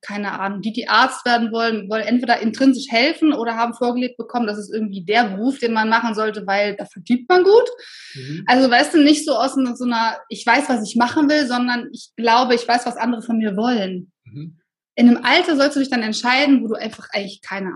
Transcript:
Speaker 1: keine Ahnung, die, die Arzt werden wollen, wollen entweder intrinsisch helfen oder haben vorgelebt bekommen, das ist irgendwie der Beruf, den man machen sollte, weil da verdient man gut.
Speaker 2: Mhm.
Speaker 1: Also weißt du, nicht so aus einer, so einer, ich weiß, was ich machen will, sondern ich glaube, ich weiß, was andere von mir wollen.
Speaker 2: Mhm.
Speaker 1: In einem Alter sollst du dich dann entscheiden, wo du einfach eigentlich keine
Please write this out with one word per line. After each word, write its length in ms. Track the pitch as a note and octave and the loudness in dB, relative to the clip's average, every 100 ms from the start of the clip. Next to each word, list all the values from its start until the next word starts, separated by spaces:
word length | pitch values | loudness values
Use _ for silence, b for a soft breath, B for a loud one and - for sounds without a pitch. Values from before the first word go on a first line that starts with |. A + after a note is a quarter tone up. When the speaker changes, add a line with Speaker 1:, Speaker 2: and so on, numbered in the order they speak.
Speaker 1:
keine 380 | - G#3 G3+ - | -12 -8 -8 -6
Ahnung, 220 | F#3+ G3+ | -8 -6
die, 100 | A3 | -8
die 160 | A3 - | -8 -2
Arzt 380 | G#3+ B3+ - - | 2 2 0 -2
werden 260 | A#3 A3+ | 0 0
wollen, 380 | A3+ A#3 A3 F#3+ | -2 -2 -4 -4
wollen 140 | A3 | -6
entweder 360 | G#3 A#3+ A#3+ A#3 | -2 -2 0 0
intrinsisch 520 | A3+ G#3+ C4+ B3 - | 0 0 2 2 0
helfen 420 | A3+ C4+ D#4+ D#4 | 0 0 2 0
oder 220 | G#3+ A3+ A3+ | 0 -2 -4
haben 180 | A#3 | -4
vorgelebt 440 | A#3 A#3+ B3 B3 - | -2 -4 -2 -4 -8
bekommen, 280 | A3+ B3 A3+ | -8 -4 -4
das 140 | G#3 | -6
ist 120 | G3 | -8
irgendwie 320 | A3 G#3+ F#3+ | -6 -6 -8
der 260 | E3+ G#3+ A3+ | -2 0 0
Beruf, 280 | F#3+ A#3 C4+ | 0 -4 -2
den 160 | A#3 | -2
man 160 | A3+ A3 | 0 0
machen 240 | A3+ A#3 | 0 0
sollte, 320 | G#3+ A3 G#3 F#3 | -2 -4 -4 -4
weil 300 | G3 G#3 G3+ | -2 -2 -4
da 100 | F3 | -12
verdient 420 | - E3+ B3 B3 | -12 -2 -2 2
man 160 | F4+ | 2
gut. 260 | F#4 A4 B4 - B B B | 6 6 4 -4 B B B
Speaker 2:
Mhm. 300 | C#3 C3 D#3+ G3 | -16 -12 -8 2
Speaker 1:
Also 240 | B3+ C4 | 4 6
weißt 240 | A#3+ D4+ | 4 4
du, 100 | E4+ | 4
nicht 220 | C#4+ D4 D#4 | 6 4 2
so 80 | |
aus 240 | A#3+ C4 C4+ | 0 0 0
einer, 180 | B3+ A#3 | -2 -2
so 100 | B3 | -4
einer, 320 | A#3 A3+ A3 - | -2 -2 -4 -10
ich 160 | A3+ - | -6 2
weiß, 240 | A#3+ C#4+ | 2 2
was 180 | B3 G#3+ | -2 -2
ich 80 | A3+ | 0
machen 320 | A#3+ - D4 | 0 2 2
will, 200 | D4+ C4+ | 2 0
sondern 420 | B3 B3 A#3+ A3+ | -2 -2 -4 -6
ich 200 | - - - | -14 -20 -4
glaube, 380 | A#3 A#3 B3+ | 2 2 4
ich 140 | A#3+ - | 0 0
weiß, 180 | A#3+ A#3+ | -2 -2
was 120 | - | -6
andere 260 | A3+ A#3 | -4 -4
von 160 | A3 A3+ | -4 -4
mir 180 | A3 F#3+ | -2 -2
wollen. 540 | A#3 B3 F#3+ F#3 F#3 _ _ | -2 -2 -4 -8 -12 _ _
Speaker 2:
Mhm. 340 | - D#3+ - _ _ _ - | -16 -16 -18 _ _ _ 4
Speaker 1:
In 100 | A#3+ | 6
einem 160 | A#3+ | 6
Alter 320 | B3 D4 F4 D4 | 4 2 4 2
sollst 200 | C#4 C#4+ | 2 2
du 40 | |
dich 100 | C4+ | -2
dann 100 | B3 | -2
entscheiden, 640 | A3 G#3+ A#3+ B3+ C#4+ C4+ | -4 -2 0 2 4 4
wo 40 | A3 | 2
du 40 | A3 | -6
einfach 320 | F3+ - - | -8 -12 -10
eigentlich 300 | G#3 G3 - | -8 -8 -12
keine 320 | - G3 F#3+ | -12 -10 -8